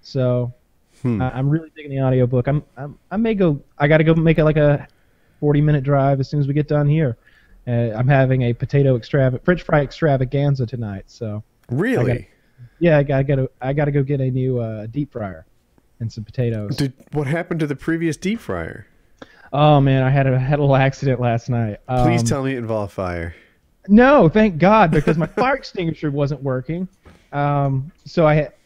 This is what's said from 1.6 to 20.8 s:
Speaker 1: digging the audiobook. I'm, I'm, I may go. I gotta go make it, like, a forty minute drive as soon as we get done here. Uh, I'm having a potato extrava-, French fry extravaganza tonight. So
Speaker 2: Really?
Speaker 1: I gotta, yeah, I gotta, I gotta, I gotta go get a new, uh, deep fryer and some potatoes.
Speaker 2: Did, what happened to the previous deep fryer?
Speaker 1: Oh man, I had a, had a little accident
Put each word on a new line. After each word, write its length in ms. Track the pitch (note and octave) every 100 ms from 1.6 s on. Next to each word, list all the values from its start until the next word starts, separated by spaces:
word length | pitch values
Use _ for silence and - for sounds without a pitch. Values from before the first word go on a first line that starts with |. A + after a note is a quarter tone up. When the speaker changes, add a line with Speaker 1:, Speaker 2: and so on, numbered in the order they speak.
| D#3+ -
Speaker 1:
digging 140 | D3
the 100 | C3+
audiobook. 460 | C3 C3 B2 B2+ B2
I'm, 160 | C#3+ - -
I'm, 200 | C#3+ B2 _
I 80 | F#3+
may 160 | A3+
go. 260 | A3 F#3 C#3+ - _
I 80 | D3
gotta 160 | D#3
go 100 | D#3+
make 240 | E3 D#3+ D#3+
it, 60 |
like, 140 | D#3 D#3
a 300 | D3 C#3+ C3+ _ _ _ _ _
forty 200 | D3 C#3+
minute 240 | D3+ D3+
drive 360 | C3+ C#3+ C3+ C3+
as 100 | C3+
soon 100 | D3
as 80 | C#3
we 60 |
get 140 | C#3+ D3
done 200 | D3 C#3+
here. 300 | D3+ D3+ A2 _ _ _ - -
Uh, 240 | A#2+ A#2 G#2+
I'm 120 | B2+
having 360 | C#3 C3 C3
a 100 | A#2+
potato 440 | A#2+ B2+ C#3+ C3+ B2+
extrava-, 460 | - D3 C3 B2+
French 200 | - F3+
fry 180 | - D#3
extravaganza 840 | C#3 - D#3+ C#3 B2+ C#3 C#3+ C3+ A#2
tonight. 380 | A#2+ A2 G2 -
So 360 | - A2+ G#2 - _ _
Speaker 2:
Really? 400 | B2 G#3+ A#3 A#2+
Speaker 1:
I 20 | A#2
gotta, 100 | - _ _ _ A#2+ _
yeah, 180 | E3+ D3+
I 60 |
gotta, 160 | C#3+ C3+
I 40 |
gotta, 260 | C#3 C#3 C3 _
I 120 | B2+
gotta 180 | C#3+ D3
go 120 | C#3+
get 160 | C3+ C#3+
a 80 | C3
new, 300 | B2+ C3 B2
uh, 280 | A2+ A2 G#2+
deep 240 | B2 C#3+
fryer 340 | A#2+ G2+ E2 - _ _ _ _ _
and 120 | A2+
some 120 | -
potatoes. 520 | G#2+ - A#2+ A2+ G#2 -
Speaker 2:
Did, 180 | C#3 - -
what 140 | C#3 C#3
happened 320 | E3 E3 E3+
to 60 | D#3
the 80 | C#3
previous 420 | - E3 E3 D3
deep 220 | F#3 A3+
fryer? 480 | - F2+ E2 - G#2+ _ _ _ - _ -
Speaker 1:
Oh 260 | C3+ D3+ D3
man, 240 | C#3 C3+
I 60 | C3
had 180 | C#3+ C3+
a, 100 | B2+
had 220 | B2+ D3
a 20 |
little 140 | C#3+
accident 440 | C3+